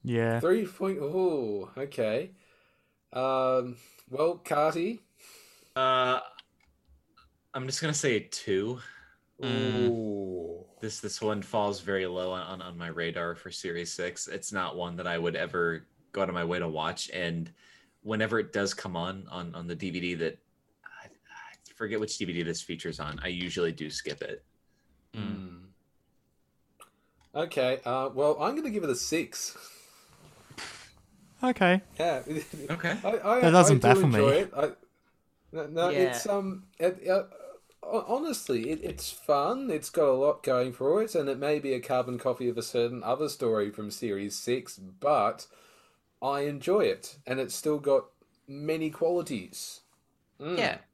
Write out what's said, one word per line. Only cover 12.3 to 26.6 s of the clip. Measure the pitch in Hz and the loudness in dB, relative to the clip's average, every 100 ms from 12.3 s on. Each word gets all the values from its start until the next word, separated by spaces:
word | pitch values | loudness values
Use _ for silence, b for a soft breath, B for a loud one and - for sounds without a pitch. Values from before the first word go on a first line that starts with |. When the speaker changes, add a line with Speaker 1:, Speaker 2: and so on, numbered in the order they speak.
Speaker 3:
on, | 92 | -4
on, | 85 92 | -8 -10
on | 90 85 | -10 -10
my | 85 | -8
radar | 82 85 85 85 85 | -4 -4 -2 -6 -6
for | 92 | -12
Series | - 95 85 85 | -10 -6 -6 -6
six. | - 90 87 - | -4 -6 -6 -10
It's | 98 - | -8 -6
not | 101 87 90 | -4 -4 -4
one | 87 85 | -6 -6
that | 87 | -4
I | 85 | -2
would | 85 73 | -2 -2
ever | 82 90 85 80 - _ _ | -4 0 0 -2 -10 _ _
go | - | -2
out | 92 | 0
of | 87 | 0
my | 85 | -2
way | 87 | -2
to | 85 | -2
watch, | 78 80 82 - | -2 -4 -4 -8
and | 90 87 85 82 b b b b b | -4 -4 -4 -6 b b b b b
whenever | 107 107 107 113 | -6 -2 0 0
it | 101 | 0
does | 107 101 | 0 0
come | - 98 87 | -2 -6 -4
on, | 87 95 - | -4 -6 -10
on, | 90 85 | -10 -10
on | 85 85 | -10 -8
the | 85 | -6
D | 95 | -4
V | 87 | -4
D | 87 85 | -4 -2
that, | 82 - _ _ _ _ - | -4 -4 _ _ _ _ -20
I, | - - | -20 -20
I | _ _ - - - - - | _ _ -20 -20 -20 -20 -8
forget | 110 107 | -4 -2
which | 107 - | -4 -4
D | 90 | -4
V | |
D | 87 | -2
this | 82 82 | -2 -4
features | - 82 87 78 | -6 -8 -8 -8
on, | 76 71 | -8 -6
I | 90 | -6
usually | 90 87 92 85 | -4 -4 0 0
do | 78 76 | -2 -8
skip | - - 71 | -8 -10 -8
it. | - 50 _ _ _ _ _ _ _ 110 | -10 -10 _ _ _ _ _ _ _ -8
Speaker 4:
Mm. | 101 98 | -8 -8
Speaker 2:
Hmm. | 92 87 92 _ _ _ _ _ _ _ _ _ | -10 -16 -20 _ _ _ _ _ _ _ _ _